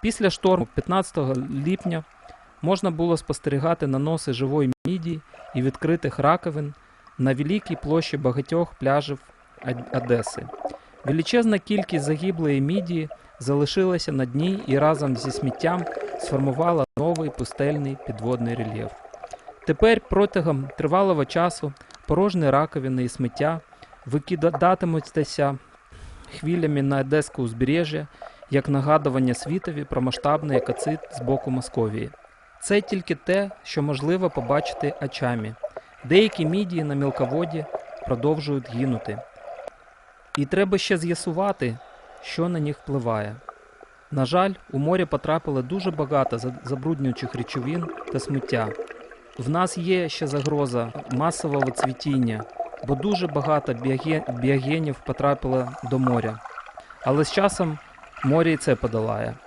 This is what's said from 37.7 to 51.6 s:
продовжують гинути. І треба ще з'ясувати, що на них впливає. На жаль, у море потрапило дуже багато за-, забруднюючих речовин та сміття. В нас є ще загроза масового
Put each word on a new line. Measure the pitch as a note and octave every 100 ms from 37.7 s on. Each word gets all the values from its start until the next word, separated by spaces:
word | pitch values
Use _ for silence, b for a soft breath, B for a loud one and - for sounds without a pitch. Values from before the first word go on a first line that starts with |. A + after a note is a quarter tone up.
| - - - -
продовжують | A#2+ C#3 D#3 D3 C#3+ B2
гинути. | A#2 C3+ A#2 - G#2 - - - - - - - - - - - -
І | C#3+
треба | F#3 G3 F#3+
ще | - F#3
з'ясувати, | E3+ E3+ - E3 G3 - B2 A#2 - - - -
що | - - E3+
на | E3+
них | D3 C#3+
впливає. | - C#3 A#2 A2 G#2 A2+ - - - - - - -
На | C#3 B2+
жаль, | F3 G3 F#3+ -
у | C#3
море | D3 F#3 E3+
потрапило | C#3+ - D#3 - C3+
дуже | B2+ F#3+ F#3
багато | D#3 C#3+ C#3+ C3 A#2
за-, | A#2+ B2
забруднюючих | B2 C3 C#3 D#3+ C3+ A#2+ B2 B2
речовин | A#2+ C#3 B2+ E3+ E3 - -
та | C3
сміття. | - C#3 C3 A#2+ A2 A2 - - - - - -
В | B2
нас | D#3+ F#3 -
є | E3+ F#3 E3+
ще | - D3+
загроза | C#3+ C#3+ D3 C#3 A#2+ A#2 A2+ -
масового | B2 D#3 E3 D#3+ C#3